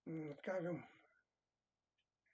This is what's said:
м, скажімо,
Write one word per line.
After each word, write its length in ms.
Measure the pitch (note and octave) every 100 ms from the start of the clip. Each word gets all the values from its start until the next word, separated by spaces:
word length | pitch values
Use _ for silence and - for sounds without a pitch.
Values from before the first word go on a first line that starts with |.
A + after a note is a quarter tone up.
| -
м, 280 | D#3+ D3+ C#3
скажімо, 460 | - F#3 E3+ D#3+ - - - _ _ _ _ _ _ _ _ _ _ _ _